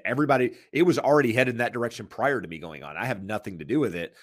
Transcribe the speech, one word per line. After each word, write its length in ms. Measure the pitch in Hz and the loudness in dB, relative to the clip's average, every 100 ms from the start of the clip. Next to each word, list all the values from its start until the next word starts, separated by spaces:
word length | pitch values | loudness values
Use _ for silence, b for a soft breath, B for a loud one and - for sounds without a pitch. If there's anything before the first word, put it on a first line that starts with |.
| - | -4
everybody, 460 | 127 147 135 123 B B | 0 2 4 2 B B
it 120 | 135 | 2
was 160 | 175 135 | 2 4
already 340 | 131 147 127 | 6 6 6
headed 220 | 117 131 117 | 4 2 0
in 20 | |
that 160 | 117 | -2
direction 320 | 120 117 - 101 | -2 -4 -6 -12
prior 340 | - 135 131 | -2 0 0
to 80 | 85 | -4
me 120 | 82 | -12
going 240 | 82 76 | -12 -14
on. 120 | 71 78 | -12 -8
I 100 | 120 | -6
have 180 | 104 | -6
nothing 340 | 95 107 - 87 | -6 -8 -8 -10
to 80 | 76 | -4
do 140 | 147 | -2
with 160 | 123 85 | -2 -4
it. 180 | 85 b | -8 b